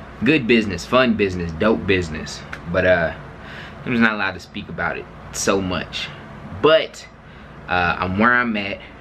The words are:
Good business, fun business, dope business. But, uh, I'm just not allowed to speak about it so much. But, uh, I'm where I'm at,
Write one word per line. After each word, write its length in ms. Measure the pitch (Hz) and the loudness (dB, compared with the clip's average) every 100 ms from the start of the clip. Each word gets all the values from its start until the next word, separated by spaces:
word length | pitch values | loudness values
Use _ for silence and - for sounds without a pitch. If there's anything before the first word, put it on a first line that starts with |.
| - - | -16 -2
Good 240 | 117 160 117 | 2 4 6
business, 380 | 117 101 87 - | 4 4 -4 0
fun 300 | 127 123 104 | 2 4 2
business, 360 | 98 90 85 | 0 0 -6
dope 340 | 80 107 110 92 | 0 2 2 2
business. 560 | 92 80 78 - - - - 85 | 0 0 -8 -10 -12 -14 -12 -2
But, 140 | 92 90 | 2 4
uh, 280 | 87 78 - - - - - - - - | 4 2 -4 -14 -16 -16 -16 -16 -10 -2
I'm 60 | |
just 100 | 120 | 4
not 120 | 113 | 4
allowed 220 | 104 95 92 | 2 -2 -4
to 40 | |
speak 300 | - 104 85 | -12 -12 -10
about 280 | 85 85 64 | -4 -4 -4
it 80 | - - - | -10 -16 -12
so 280 | - 110 98 | -4 0 0
much. 460 | 92 85 - - - - - - - - | 0 -4 -4 -8 -10 -12 -16 -16 -14 2
But, 440 | 151 156 - - - - - - - - - | 6 6 4 -10 -20 -20 -20 -20 -18 -16 -2
uh, 300 | 90 87 - | 2 2 0
I'm 180 | 92 98 | 0 4
where 160 | 117 | 4
I'm 220 | 123 120 104 | 4 2 -2
at, 220 | 101 - - - | -4 -8 -12 -14